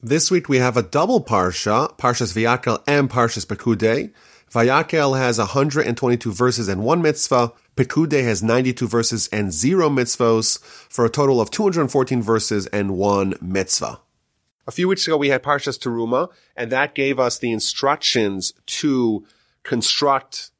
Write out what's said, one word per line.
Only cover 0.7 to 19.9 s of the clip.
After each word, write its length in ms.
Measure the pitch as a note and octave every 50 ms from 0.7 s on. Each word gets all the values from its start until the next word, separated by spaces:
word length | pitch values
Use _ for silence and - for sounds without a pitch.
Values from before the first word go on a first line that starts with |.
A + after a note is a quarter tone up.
| A#2
a 60 | B2 A2+
double 400 | F2+ - C#3+ D#3+ G3+ B3+ A3 -
parsha, 720 | - A#2 G2+ F#2 F2+ F2+ - - G#2 G#2 A#2 C#3+ - -
Parshas 380 | _ - B2+ A#2+ A#2 B2 G#2 F2
Vayakhel 480 | A2 A2+ A2+ A#2+ B2 - - A2+ - _ -
and 200 | C#3+ D3 C#3+ B2+
Parshas 380 | A2+ B2+ A#2+ A#2 - A2+ F#2+
Pekudei. 640 | - G#2+ - - B2 A2+ G2 G#2+ A2 A2+ C#3 F3 G#3+ _ _ _ _ - - _ _
Vayakhel 680 | - A#2+ A#2 A#2+ C3 D3 E3 - - D#3+ D3 C#3 C3+
has 220 | C3 C3 B2 A#2+ A2
a 60 | A2
hundred 420 | G2+ - C#3 C#3 D3+ C#3 D3+ -
and 100 | - A#2+
twenty-two 360 | A2+ - B2 A#2+ A#2+ - A#2 G#2
verses 340 | F#2 A#2+ B2+ A#2+ A#2 A#2
and 160 | F#2+ G2 F#2 G#2
one 180 | A#2 D#3 F3
mitzvah. 520 | E3 D#3 D3 - - - - B2 A#2+ A#2 - _ _ _ _
Pekudei 480 | - C3 - - D3 D#3+ D#3+ D3 C#3+ C3
has 180 | A#2+ A2 F#2 G2
ninety-two 460 | A2 A#2 B2 B2+ B2+ B2 - C3 A2
verses 400 | - A#2 A2+ - - A2 - -
and 240 | - G#2+ G#2 G2 F2
zero 360 | D#2 A2+ C3 F3+ F#3+ E3+ D3+
mitzvos, 720 | C#3+ C3 B2 A#2+ - - B2 A#2 A2+ A2+ A2 - - -
for 440 | _ - - - - _ - - A#2+
a 40 | A2+
total 320 | - - D3 C#3 C3+ A#2+
of 120 | A2 - -
two 100 | - G#3+
hundred 260 | G3+ F3+ E3+ D#3 B2+
fourteen 320 | - D3 C3 - C3 B2
verses 460 | A2+ G2 A2+ A2 G#2+ - A2 G#2 F#2+
and 300 | - - G#2 G2+ G2 G2
one 380 | F2+ G2 G2+ G2+ G2 G2 F#2+ F2+ -
mitzvah. 600 | - F2+ F#2 G2 F#2 - - - F2+ - - - _ _ _ _ _ _ _ _ _ _ _ _ _
A 60 | - -
few 160 | - F3 F#3
weeks 180 | F#3+ F#3+ -
ago 100 | - D#3+
we 120 | D3+ C#3+ C#3
had 160 | C#3 B2+ -
Parshas 340 | C#3+ D3 C#3+ - C#3+ B2+ -
Teruma, 520 | - C3 A#2+ A#2 A#2 A2+ A#2+ B2+ E3 F#3 _ _ _ _ _
and 160 | - A#2+ A2+ B2
that 240 | B2+ C#3 C#3+ _
gave 240 | - C#3 C#3 C#3 B2+
us 180 | C3 A#2+ A#2+ -
the 140 | - A#2+ A#2
instructions 1000 | G#2+ - - - - - C3+ D3 D#3 - - - B2 A2 G2+ G2 F#2+ F#2 - - _ _
to 580 | - - - - D3+ C#3 C3 B2 A#2 A2 G2+ - _ _ _ _ _ _ _ _
construct 880 | - - A#2+ A2 -